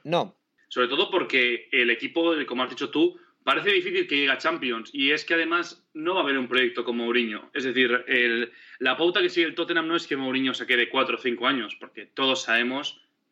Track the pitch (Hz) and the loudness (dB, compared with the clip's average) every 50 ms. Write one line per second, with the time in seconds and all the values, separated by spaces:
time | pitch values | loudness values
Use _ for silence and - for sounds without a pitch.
0 | - 147 170 165 101 - - _ _ _ _ _ _ - - 127 123 120 135 160 | -6 -2 0 0 0 -2 -6 _ _ _ _ _ _ -4 0 0 0 2 2 0
1 | 208 - 165 170 135 117 135 131 123 123 117 110 - - - 131 120 117 117 - | 0 2 0 0 0 2 2 2 2 2 0 -2 -4 0 2 2 4 4 2 0
2 | 139 131 - 165 165 170 165 151 135 - 123 127 127 117 131 - 143 120 - 147 | -2 -4 0 0 2 2 2 0 -2 -4 -2 -4 -4 -4 -4 -6 -6 -2 2 2
3 | 170 180 170 - - _ _ _ - 131 139 156 156 202 196 185 180 196 175 190 | 2 2 2 -2 -16 _ _ _ -2 0 0 2 2 2 2 2 2 0 0 -2
4 | 175 - 147 143 143 139 131 - - 160 170 147 135 123 117 117 110 - - 143 | 0 0 0 2 2 2 0 0 0 -2 -2 -2 -2 -4 -4 -4 -6 -8 -4 0
5 | 135 139 147 147 - - 170 165 165 165 170 175 165 - - - _ _ - 156 | 2 2 2 0 0 0 0 0 2 2 0 -2 -2 -4 -10 -20 _ _ -10 -6
6 | 156 175 190 185 151 139 139 131 123 117 127 127 127 117 - 123 117 123 117 120 | -4 -2 0 0 0 0 0 0 -2 0 0 2 2 0 0 -4 -4 -4 -4 -2
7 | 117 117 117 123 117 110 104 101 - - - 143 127 131 117 131 127 117 120 127 | 0 0 2 0 0 -2 -4 -8 -12 -10 -8 -6 -4 -2 2 2 2 2 2 0
8 | - 131 135 123 120 120 117 117 117 - - - - - - - 127 131 131 139 | 0 0 2 2 2 2 2 0 -2 -4 -8 -14 -20 -18 -8 -4 -2 0 0 2
9 | 165 180 180 208 180 175 175 170 165 156 156 170 165 - 170 165 160 160 170 165 | 2 2 2 2 2 2 2 0 0 0 -2 -4 -4 -2 -2 -2 -2 0 -2 -2
10 | - - 147 135 135 131 131 131 135 131 120 - 120 123 127 120 117 - - 135 | -2 -4 -4 -2 -2 -2 0 0 0 -2 -2 -2 -2 0 2 2 2 2 2 0
11 | 131 123 120 - - 127 117 117 120 131 139 123 107 104 - - - - - 110 | 0 0 0 -2 -2 -2 -2 0 0 0 0 0 -2 -6 -10 -14 -16 -16 -16 -18
12 | 101 - - 143 139 131 131 127 - 113 113 117 120 123 131 139 147 - - - | -18 -12 -6 -2 0 0 0 0 0 0 2 2 2 0 -2 -4 -6 -8 -10 -12
13 | _ _ _ _ _ _ | _ _ _ _ _ _